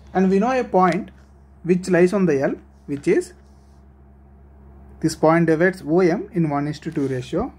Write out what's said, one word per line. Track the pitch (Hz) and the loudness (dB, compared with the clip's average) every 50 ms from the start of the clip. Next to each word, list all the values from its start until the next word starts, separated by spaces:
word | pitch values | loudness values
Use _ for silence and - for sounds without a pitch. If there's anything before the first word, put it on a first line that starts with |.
| - - - | -16 -6 -2
And | 185 190 185 | 0 2 2
we | 190 196 | 2 2
know | 214 247 262 254 | 2 0 0 -2
a | 240 | -2
point | - - 185 185 180 196 196 - - - - - - - - - - - - - | -2 0 2 2 2 2 0 -4 -8 -14 -20 -20 -20 -20 -20 -20 -20 -20 -8 -2
which | 165 190 180 185 190 | -2 -2 -2 0 0
lies | 180 170 180 180 208 | 2 4 4 4 2
on | 202 185 | 2 0
the | 170 147 135 135 | 2 2 2 0
L, | 180 269 - - - - - _ | -2 -4 -6 -10 -16 -20 -20 _
which | - 143 135 - 165 | -10 -10 -6 -2 0
is | 202 339 349 - - - - - - - _ - - - - - _ _ - - - - - - - - - - - - - - - - - - - - | 0 0 -2 -4 -8 -20 -20 -20 -20 -20 _ -20 -20 -20 -20 -20 _ _ -20 -20 -20 -20 -20 -20 -20 -20 -20 -20 -20 -20 -20 -20 -20 -20 -20 -20 -10 -4
this | - 156 - | -4 -4 -2
point | - - 156 160 170 170 | 2 2 4 4 4 4
divides | 156 160 151 175 190 190 - 143 | 2 2 2 2 0 0 -2 -4
O | 143 160 180 | -2 0 2
M | 190 170 156 - 190 - - | 2 2 2 0 -4 -6 -4
in | 175 165 151 | -2 -2 -2
one | 143 143 143 147 | -2 -4 -4 -6
is | 147 - | -6 -8
to | - 160 | -10 -10
two | 156 156 139 135 | -6 -4 -4 -4
ratio. | 131 127 123 - - 170 240 285 - | -4 -6 -8 -6 -6 -6 -6 -6 -8